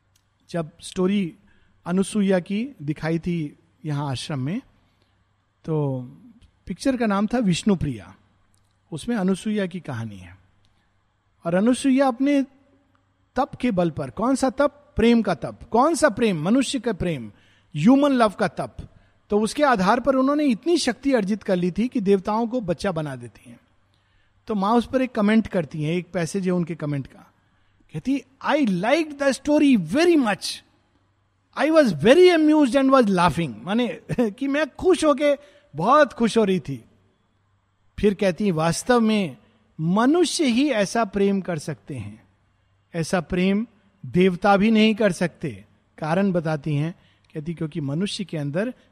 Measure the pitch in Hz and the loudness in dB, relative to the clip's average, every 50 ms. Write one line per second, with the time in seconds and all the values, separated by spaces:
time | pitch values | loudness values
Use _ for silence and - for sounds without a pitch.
0 | _ _ _ _ _ _ _ _ _ - - 170 165 151 - _ - - - 185 | _ _ _ _ _ _ _ _ _ -10 -8 -8 -8 -8 -12 _ -20 -10 -4 -2
1 | 185 185 202 208 190 156 - _ _ _ _ _ _ _ _ _ - 165 180 190 | 0 0 0 0 -2 -4 -6 _ _ _ _ _ _ _ _ _ -8 -4 -2 -2
2 | 196 - - 214 196 196 190 180 170 - 196 208 233 285 277 - 147 147 156 - | -2 -2 0 0 2 2 2 0 0 -2 -6 -6 -6 -8 -10 -10 -8 -8 -6 -4
3 | - 160 165 170 - 185 175 170 151 147 175 _ _ _ _ _ - 156 143 143 | -4 -4 -4 -2 -2 -4 -4 -4 -4 -8 -10 _ _ _ _ _ -10 -8 -6 -4
4 | 151 143 131 120 - - 156 131 127 143 185 254 - _ _ _ _ _ _ _ | -4 -6 -6 -8 -8 -8 -8 -6 -6 -6 -6 -8 -10 _ _ _ _ _ _ _
5 | _ _ _ _ _ _ _ _ _ _ _ _ - 165 160 151 147 139 131 127 | _ _ _ _ _ _ _ _ _ _ _ _ -8 -6 -4 -2 -2 -2 -4 -6
6 | 123 123 147 - - 254 - _ _ _ _ _ - - 190 - - 277 262 233 | -8 -12 -16 -20 -20 -20 -20 _ _ _ _ _ -14 -14 -10 -4 -2 -2 0 0
7 | 240 214 196 196 214 208 - 254 240 185 165 - - 220 196 156 - 147 123 104 | 0 0 0 0 0 0 0 0 0 0 0 0 0 0 0 0 -2 -6 -6 -8
8 | 87 90 - _ _ _ _ _ _ _ _ _ _ _ _ _ _ - 170 147 | -12 -18 -20 _ _ _ _ _ _ _ _ _ _ _ _ _ _ -14 -14 -12
9 | - 233 240 220 180 190 196 - - 220 208 214 190 180 180 180 - - 131 110 | -8 -6 -4 -2 0 -2 -2 -2 -4 -6 -4 -4 -4 -6 -6 -10 -12 -10 -10 -10
10 | 113 110 101 95 90 87 90 92 _ _ _ _ _ _ _ _ _ _ _ _ | -10 -12 -14 -16 -20 -20 -20 _ _ _ _ _ _ _ _ _ _ _ _ _
11 | _ _ _ _ _ _ _ _ - 170 170 185 208 240 262 - - 277 254 269 | _ _ _ _ _ _ _ _ -6 -2 0 0 2 2 0 2 2 2 2 2
12 | 277 269 240 233 269 285 285 277 262 - _ _ _ _ _ _ _ _ _ _ | 2 0 0 0 0 0 0 0 0 -4 _ _ _ _ _ _ _ _ _ _
13 | _ _ _ _ _ _ - 247 277 - - - - 247 202 180 175 170 143 156 | _ _ _ _ _ _ -6 -4 -4 -4 -6 -4 -4 -2 0 0 0 -2 -2 -6
14 | 143 131 - - 214 254 277 - 269 262 - - 285 285 - _ _ _ - - | -10 -10 -8 -4 -2 -2 0 0 0 0 0 0 -2 -2 -2 _ _ _ -2 2
15 | 214 233 233 226 208 202 170 - - 127 - - - - - 233 262 320 339 - | 4 4 4 4 2 0 -4 -4 -6 -12 -12 -14 -8 -2 2 2 2 2 2 2
16 | 302 285 196 233 240 220 185 151 147 180 233 277 254 - - 262 - 240 208 160 | 2 0 2 2 0 0 0 0 -2 0 0 0 0 0 -4 -6 -4 -4 -4 -4
17 | - 180 160 131 113 104 - _ _ _ _ _ _ _ - 147 151 226 269 277 | -4 -4 -6 -6 -8 -14 -18 _ _ _ _ _ _ _ -4 2 4 6 6 6
18 | 285 285 269 247 226 214 - - 208 175 - - 147 120 - - - - _ _ | 4 2 2 2 2 0 0 -2 -4 -4 -4 -6 -10 -10 -12 -16 -20 -20 _ _
19 | _ _ _ _ _ - 208 208 220 208 - 285 294 277 247 185 185 190 233 254 | _ _ _ _ _ -2 -2 0 0 0 0 2 2 2 4 4 2 2 2 2
20 | 240 285 262 262 262 269 294 302 302 285 226 180 - 330 349 302 - 254 226 - | 2 0 2 2 2 2 2 0 2 0 0 0 0 0 0 0 0 -2 -4 -2
21 | - 277 269 233 196 180 220 196 - - 190 180 175 180 160 196 226 254 - 262 | -2 0 0 2 0 0 -4 -4 -2 -2 -2 0 0 -2 -2 -2 -4 -4 -2 -2
22 | 190 196 202 196 180 - 208 220 240 220 233 254 220 175 170 - - 202 170 160 | 0 2 2 2 0 -2 -4 -2 -2 -4 -4 -6 -4 -4 -6 -4 -4 -6 -4 -4
23 | 151 147 135 123 120 117 - - _ - - - _ _ _ _ _ _ _ _ | -6 -8 -10 -12 -14 -18 -20 -20 _ -20 -20 -20 _ _ _ _ _ _ _ _
24 | _ _ _ _ _ _ _ _ _ - 220 196 190 202 240 240 220 - - 254 | _ _ _ _ _ _ _ _ _ -6 -4 -2 0 2 2 2 0 0 -2 -2
25 | 262 247 - 233 202 202 214 226 208 - - 190 160 135 - 156 147 151 170 180 | -2 -2 -2 0 0 2 2 2 2 0 -2 -4 -4 -4 -6 -6 -4 -4 -4 -4
26 | 165 - - 185 170 151 - 202 185 185 180 180 175 160 170 143 156 147 147 139 | -4 -6 -6 -6 -6 -4 -4 -4 -2 -2 -2 -2 -2 -4 -6 -8 -6 -6 -6 -6
27 | 127 - - - - _ _ _ _ _ _ _ _ _ _ _ _ _ - 156 | -8 -10 -14 -20 -20 _ _ _ _ _ _ _ _ _ _ _ _ _ -14 -10
28 | - 247 277 262 - _ _ _ - 196 262 311 285 214 185 170 190 226 285 330 | -4 -4 -4 -4 -6 _ _ _ -4 -2 0 2 2 2 0 0 0 2 2 0
29 | 320 311 294 277 277 277 247 - - 285 294 311 302 277 254 208 165 151 185 294 | 0 -2 -4 -2 -2 0 -2 -2 0 2 2 4 4 4 4 4 2 0 0 2
30 | 339 359 339 294 254 214 190 - - - - - - _ _ _ _ _ _ _ | 4 4 4 4 2 0 -2 -4 -6 -10 -12 -12 -16 _ _ _ _ _ _ _
31 | _ _ _ _ _ _ _ _ _ _ - - 254 311 320 320 294 226 165 139 | _ _ _ _ _ _ _ _ _ _ -6 -2 0 2 4 4 4 4 2 2
32 | 143 220 277 349 359 359 349 320 311 302 302 311 294 240 220 277 269 269 269 269 | 4 4 6 8 8 8 6 6 4 4 4 4 4 4 2 2 2 4 6 4
33 | 247 202 196 175 170 175 - 170 170 139 110 104 123 170 208 233 247 214 117 - | 4 4 2 2 2 2 2 0 -4 -6 -6 -10 -8 -4 -2 -2 -2 -4 -6 -8
34 | - - 151 - 247 208 190 - 269 277 269 294 311 254 - - - 370 349 - | -10 -8 -2 -2 -2 -2 -2 -6 -4 -4 -2 -2 -2 -4 -6 -2 2 2 2 4
35 | 311 311 285 254 302 294 285 269 - - _ _ _ _ - 143 165 220 269 302 | 4 2 2 2 2 0 0 0 -4 -14 _ _ _ _ -8 -4 0 4 4 4
36 | 294 226 - - 233 220 - 226 220 190 190 175 - - 139 117 107 _ _ _ | 4 2 0 -2 -2 0 2 2 2 2 0 -2 -2 -6 -10 -10 -12 _ _ _
37 | _ _ _ _ _ _ _ _ _ _ _ _ _ _ _ _ _ _ _ - | _ _ _ _ _ _ _ _ _ _ _ _ _ _ _ _ _ _ _ 0
38 | 196 208 196 - 208 190 170 - 214 202 170 156 156 170 165 - - - 247 240 | 0 0 0 0 -2 -2 -2 -2 -2 -2 -2 0 0 -2 -2 -2 -2 0 2 2
39 | 226 220 220 208 196 151 123 - _ _ _ _ _ _ _ - 156 165 185 214 | 2 2 0 0 -2 -4 -8 -12 _ _ _ _ _ _ _ -6 -2 0 0 2
40 | 233 269 311 359 349 - - - 320 254 226 240 285 302 240 208 196 - - 233 | 2 4 4 2 2 0 0 -2 0 0 2 2 2 0 0 0 -2 0 0 -2
41 | 226 196 - 202 196 196 196 196 175 190 175 147 - - 147 - _ - 147 123 | -2 -2 -2 0 0 0 0 -2 -4 -6 -8 -8 -8 -10 -12 -12 _ -14 -12 -12
42 | 95 101 104 113 _ _ _ _ _ _ _ _ _ _ _ _ _ _ - 170 | -12 -14 -16 -18 _ _ _ _ _ _ _ _ _ _ _ _ _ _ -8 -6
43 | 160 - - 180 156 - 185 180 180 190 196 208 233 - _ _ _ _ _ _ | -4 -2 -2 -4 -2 -2 -2 0 0 2 0 0 -2 -6 _ _ _ _ _ _
44 | - 127 110 180 185 190 175 165 - 202 202 190 202 226 226 214 214 220 220 208 | -12 -4 2 4 4 4 2 2 2 4 4 4 4 4 4 6 4 4 4 2
45 | 220 196 165 - 185 165 - - - 147 107 92 - _ _ _ _ _ _ - | 0 0 0 0 -4 -6 -6 -6 -10 -10 -10 -12 -18 _ _ _ _ _ _ -10
46 | 160 151 165 185 202 196 175 175 151 165 156 147 139 160 147 143 151 165 196 _ | -6 -2 0 0 0 0 0 0 -2 -2 -4 -4 -4 -2 -2 -2 -2 -4 -6 _
47 | _ _ _ _ _ _ - 160 147 170 170 147 165 151 - 170 143 135 143 165 | _ _ _ _ _ _ -14 -12 -10 -8 -8 -8 -8 -8 -6 -6 -6 -4 -4 -4
48 | 202 196 - - 196 - - 156 143 143 139 180 220 254 247 _ _ _ | -4 -4 -6 -8 -10 -8 -8 -8 -6 -6 -4 -4 -4 -6 -8 _ _ _